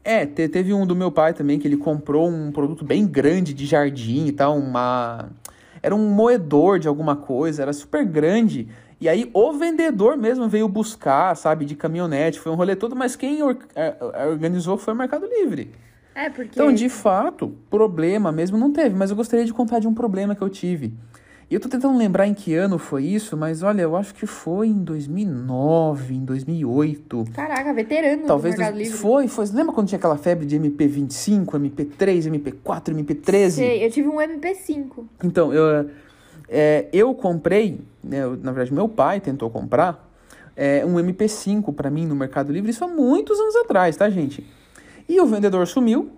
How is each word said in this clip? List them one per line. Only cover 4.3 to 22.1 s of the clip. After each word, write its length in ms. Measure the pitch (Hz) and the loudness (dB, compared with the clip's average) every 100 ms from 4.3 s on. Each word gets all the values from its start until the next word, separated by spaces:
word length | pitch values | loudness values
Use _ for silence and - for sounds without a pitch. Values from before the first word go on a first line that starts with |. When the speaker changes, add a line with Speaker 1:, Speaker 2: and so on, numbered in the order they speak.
Speaker 1:
tal, 260 | 139 139 147 | 0 0 0
uma, 680 | 135 123 123 127 120 117 120 117 - - - 160 | -2 -2 0 -2 -4 -8 -14 -16 -20 -20 -20 -6
era 100 | 151 | -2
um 160 | 208 214 | 2 2
moedor 680 | 202 233 240 156 147 175 190 | 4 4 4 4 4 6 4
de 80 | 156 | 0
alguma 300 | 147 156 143 | -2 0 -2
coisa, 460 | - 127 160 147 | -2 -2 -2 -2
era 100 | 135 | -4
super 320 | 147 - 294 | -6 -4 -2
grande. 640 | 226 156 156 214 220 143 113 - - _ | 0 2 2 4 2 0 -8 -16 -20 _
E 80 | 160 | 0
aí 200 | 180 240 | 2 0
o 180 | 190 262 | 2 2
vendedor 640 | 285 339 320 330 220 214 | 2 -2 2 0 4 2
mesmo 320 | 294 220 254 226 | 4 0 0 0
veio 220 | 214 220 | 2 0
buscar, 680 | 202 214 - 147 139 180 | -2 -4 -4 2 4 4
sabe, 300 | 165 160 156 | 0 0 0
de 100 | 143 | -2
caminhonete, 640 | 147 156 165 175 143 160 160 | -4 -4 -2 -2 0 0 -2
foi 100 | 160 | -6
um 40 | |
rolê 220 | 165 180 190 | -2 0 0
todo, 180 | 233 | -4
mas 220 | 254 254 247 | -2 -4 -4
quem 260 | 262 302 | -4 0
or-, 140 | 285 247 - | 0 -2 -8
é, 180 | 143 156 - 120 | -4 -4 -4 -8
é, 140 | - 143 | -4 -2
organizou 500 | 156 160 180 170 196 | -2 -2 -2 -2 -4
foi 160 | - | -4
o 40 | 226 | -4
Mercado 280 | 262 302 403 | -4 -4 -2
Livre. 440 | 480 330 151 113 - - _ _ | -2 -2 -4 -10 -18 -20 _ _
Speaker 2:
É, 140 | 269 294 | -10 -8
porque 220 | 285 226 | -8 -8
Speaker 1:
Então, 180 | 254 294 | 2 4
de 160 | 220 247 | 4 2
fato, 680 | - 208 190 294 - - - _ | 0 2 2 0 -4 -10 -10 _
problema 600 | 208 220 160 165 208 185 | 2 2 2 0 2 0
mesmo 260 | 156 175 214 | 0 0 2
não 140 | 269 | 2
teve, 240 | 294 285 | 2 2
mas 140 | 190 196 | 2 -2
eu 80 | 208 | -2
gostaria 260 | 233 233 | 0 0
de 100 | 233 | 0
contar 260 | 233 233 240 | -2 0 0
de 80 | 220 | 0
um 60 | |
problema 400 | 220 240 190 202 | 0 -2 -2 -2
que 80 | 202 | -2
eu 80 | 190 | -4
tive. 440 | 190 175 170 113 113 - - _ - _ | -4 -4 -4 -6 -10 -20 -20 _ -20 _
E 40 | |
eu 80 | - | -4
tô 80 | - | -2
tentando 280 | 254 269 254 | -2 2 2
lembrar 300 | 214 | 2